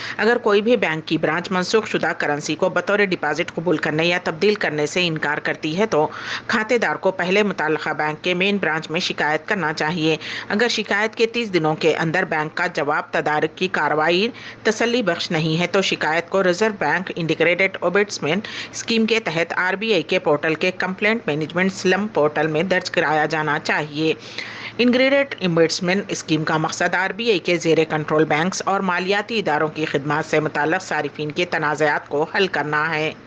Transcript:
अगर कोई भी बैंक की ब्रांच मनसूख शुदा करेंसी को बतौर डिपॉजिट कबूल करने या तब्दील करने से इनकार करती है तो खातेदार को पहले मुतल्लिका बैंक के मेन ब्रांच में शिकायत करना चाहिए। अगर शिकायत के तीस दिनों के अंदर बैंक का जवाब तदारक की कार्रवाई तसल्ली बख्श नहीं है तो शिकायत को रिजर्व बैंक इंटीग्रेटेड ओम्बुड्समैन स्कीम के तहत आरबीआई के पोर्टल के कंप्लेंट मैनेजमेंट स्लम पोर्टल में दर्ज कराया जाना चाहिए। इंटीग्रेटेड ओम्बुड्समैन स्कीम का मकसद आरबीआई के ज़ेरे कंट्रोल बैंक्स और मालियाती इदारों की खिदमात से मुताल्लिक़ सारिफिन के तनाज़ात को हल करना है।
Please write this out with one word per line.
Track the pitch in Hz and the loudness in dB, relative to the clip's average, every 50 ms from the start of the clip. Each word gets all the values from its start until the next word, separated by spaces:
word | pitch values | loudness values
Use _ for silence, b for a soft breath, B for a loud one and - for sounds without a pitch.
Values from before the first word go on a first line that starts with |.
| B B B B | B B B B
अगर | 208 220 240 233 | 2 2 2 2
कोई | - 220 202 214 | 2 4 2 4
भी | 202 233 247 | 4 4 4
बैंक | 208 196 165 156 160 156 | 4 2 0 -2 -2 -4
की | - 165 | -2 -2
ब्रांच | 156 165 151 156 175 175 - | 0 0 0 0 -2 -2 -2
मनसूख | 190 185 180 - - 220 214 | -2 -2 0 2 2 0 0
शुदा | - - 170 160 160 170 | 0 -2 -2 -2 -2 -2
करेंसी | - 160 147 147 143 147 - 151 | -2 -2 -2 -2 -2 -2 -4 -2
को | - 185 180 | 0 0 0
बतौर | 160 175 175 - 202 202 202 | 0 0 0 2 2 2 2
डिपॉजिट | 190 180 - 160 147 151 147 - - | 2 0 -2 -2 -2 0 -2 -2 -4
कबूल | - 175 165 180 160 147 | -4 -4 0 0 0 0
करने | - 160 151 156 165 | 0 0 0 2 2
या | 175 175 180 | 2 2 0
तब्दील | - 190 170 156 196 208 208 | -2 -4 -2 0 2 2 2
करने | - - 160 151 151 151 | 2 0 -2 0 0 -2
से | 147 - 185 180 | 0 0 0 0
इनकार | 170 156 151 151 147 147 147 | 0 0 -2 -2 -2 -2 -2
करती | - 160 143 - - 156 156 | -2 -4 -4 -4 -4 -4 0
है | 185 220 | 0 0
तो | 220 175 147 156 160 B B B B B B B - | 2 2 2 2 0 B B B B B B B -4
खातेदार | - 226 220 220 247 233 202 160 151 | -2 -2 0 2 2 2 2 0 -2
को | - - 190 185 | 0 0 0 0
पहले | 185 175 180 190 208 214 | 0 -2 0 2 2 2
मुतल्लिका | 196 175 - 151 156 156 147 - 165 147 | 2 0 -2 0 0 0 0 -2 -4 -2
बैंक | 147 151 151 151 156 | -2 -2 -2 -2 -2
के | - 180 180 | -2 -2 0
मेन | 175 190 202 202 196 | 0 2 0 0 0
ब्रांच | 180 160 156 160 156 - | 0 0 -2 -2 -4 -4
में | 156 175 | -4 -4
शिकायत | - - 175 - 160 147 156 156 - | -2 -4 -2 -2 0 0 0 0 0
करना | - 214 196 160 151 151 | -2 -2 -2 -2 -2 -2
चाहिए। | - 151 151 180 170 156 160 156 151 B B B B B B | -2 -2 -2 0 0 0 0 0 0 B B B B B B
अगर | 190 208 240 226 | 0 0 0 0
शिकायत | - 220 202 - 214 202 214 220 220 | 0 -2 -2 -2 0 0 0 -2 0
के | - 226 | 0 -2
तीस | 226 226 233 240 208 | 0 0 -2 -2 0
दिनों | 180 165 156 156 156 | 0 2 2 2 0
के | 151 - 156 147 | 2 2 2 2
अंदर | - 170 160 151 185 185 | 2 0 0 0 0 0
बैंक | 156 165 156 151 156 - | 0 0 -2 -2 -2 -2
का | 175 175 175 | -4 -4 -2
जवाब | 165 170 143 143 151 170 165 - - | -2 -2 -2 0 -2 -2 -2 -2 -2
तदारक | 170 147 151 151 151 156 160 - | -2 0 0 0 0 0 -2 -2
की | - 180 185 | -2 -4 -2
कार्रवाई | - 190 151 143 151 151 151 165 175 180 214 233 - B B B B B - | 0 0 0 0 2 2 2 2 2 2 2 0 -4 B B B B B 0
तसल्ली | 220 214 - 233 240 233 254 220 | 0 2 2 2 2 2 2 2
बख्श | 175 170 170 - - | 0 0 -2 -2 -2
नहीं | 175 156 160 160 160 | 0 0 0 2 2
है | 165 175 | 0 0
तो | 175 208 196 185 | 2 2 2 2
शिकायत | - 175 - 175 151 160 170 165 - | 2 0 -2 0 0 0 0 0 0
को | - 190 | 0 2
रिजर्व | 190 175 170 175 220 220 208 196 | 4 4 2 2 2 0 0 0
बैंक | 165 143 160 180 190 - - | 0 0 0 0 -2 -4 -6
इंटीग्रेटेड | - 165 151 156 - 160 170 175 175 190 185 - - - | -4 -2 0 2 2 4 4 4 4 2 0 0 -2 -2
ओम्बुड्समैन | 175 180 202 208 202 - - 160 143 170 208 220 B B B B B B | 0 2 2 0 0 -2 -4 -2 -2 -2 -2 -4 B B B B B B
स्कीम | - - - 233 226 226 | -8 -4 0 2 2 2
के | 220 226 220 | 2 2 0
तहत | 220 175 156 165 170 165 - - | 0 0 -2 -2 -2 -2 -2 -2
आरबीआई | 180 185 190 190 226 226 208 165 147 | 0 0 0 0 0 2 2 2 2
के | - 185 185 | 2 0 0
पोर्टल | - 165 147 147 - 160 156 | 2 2 2 2 2 0 0
के | - 180 185 180 | 2 0 0 0
कंप्लेंट | - 185 185 190 - 208 208 226 233 - | 0 -4 -4 -2 0 2 2 2 0 0
मैनेजमेंट | 160 147 156 156 147 156 175 185 190 | -2 -2 -2 -2 -4 -2 0 0 0
स्लम | 190 - - 185 185 190 208 214 - | 0 0 0 2 2 2 0 0 2
पोर्टल | 160 147 151 151 156 151 | 2 2 2 2 0 0
में | 160 151 151 175 | 0 0 0 0
दर्ज | 185 185 185 180 - | 0 0 0 -2 -2
कराया | - 175 165 143 156 151 151 | -2 0 2 2 2 2 2
जाना | 156 165 156 156 151 147 160 | 0 0 -2 0 0 -2 -2
चाहिए। | - - 202 175 151 151 147 151 156 160 147 B B B B B B B B B B B B - | -2 -2 -2 -2 -2 -4 -4 -2 0 0 0 B B B B B B B B B B B B 2
इंटीग्रेटेड | 240 247 240 254 262 269 277 277 277 277 - - 180 | 2 4 4 4 4 4 4 2 2 0 -4 -4 -2
ओम्बुड्समैन | 180 165 170 165 156 - - 185 175 190 202 202 - - | 2 4 4 4 4 2 0 0 0 0 0 -2 -4 -6
स्कीम | - - - 160 156 156 | -6 -2 0 0 0 2
का | 170 160 156 | 0 0 0
मकसद | 156 - - - 175 175 175 | 0 0 -2 0 -2 0 0
आरबीआई | 180 185 190 196 196 233 240 208 165 | 0 0 -2 -2 -2 0 2 2 2
के | - 180 175 165 | 2 0 0 2
ज़ेरे | 156 165 156 160 160 | 2 2 4 4 2
कंट्रोल | 156 156 151 147 - 156 156 160 | 2 0 -4 -2 2 2 2 4
बैंक्स | 156 156 151 165 190 185 - - | 4 2 0 0 0 -2 -2 -2
और | 185 196 196 196 | 0 0 0 0
मालियाती | 185 175 180 185 180 202 202 208 - 233 214 | 0 0 0 0 0 0 0 -2 -2 -2 -2
इदारों | 175 160 147 151 156 156 | 0 0 0 0 0 0
की | - 156 156 | -2 -4 -4
खिदमात | 156 - 147 135 151 147 156 156 | -2 -2 -2 0 0 -2 -2 0
से | - 165 151 | 0 0 2
मुताल्लिक़ | 151 151 - 156 147 156 175 185 - | 2 0 -2 0 0 0 0 -2 -2
सारिफिन | - 170 151 147 143 - - 151 151 | -4 -4 -4 -4 -4 -6 -6 -8 -6
के | 143 170 180 | -2 -2 -2
तनाज़ात | 175 175 160 156 147 151 143 156 147 151 170 - | -2 -2 -2 0 0 0 2 2 2 2 0 -4
को | - 147 147 160 - - | -4 -2 -2 -2 0 0
हल | 208 196 139 | 0 0 0
करना | - 151 143 151 151 151 156 | 0 -2 -2 0 0 -2 0
है। | 165 160 151 156 151 - - - | 0 -2 -2 -2 -2 -4 -8 -16